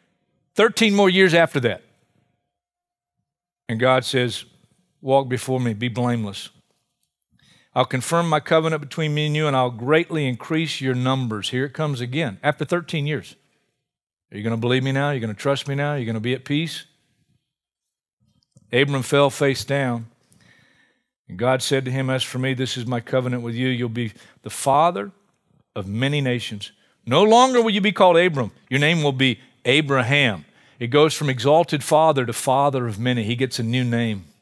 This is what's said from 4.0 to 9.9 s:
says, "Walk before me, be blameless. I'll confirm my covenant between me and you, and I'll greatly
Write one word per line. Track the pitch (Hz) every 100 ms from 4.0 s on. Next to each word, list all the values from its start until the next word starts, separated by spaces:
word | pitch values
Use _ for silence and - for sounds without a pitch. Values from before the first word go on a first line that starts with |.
says, | - 127 120 104 - _ _ _ _ _
"Walk | 131 135 131
before | 120 - 131
me, | 120
be | 104 123
blameless. | 113 123 120 104 98 - _ _ _ _ _ _ _ _ _ _ _ _ 127
I'll | 127
confirm | 131 - 170 170
my | 151
covenant | - 160 160 151
between | 139 - 151
me | 151 151
and | 151
you, | 151
and | 135
I'll | 123
greatly | 113 127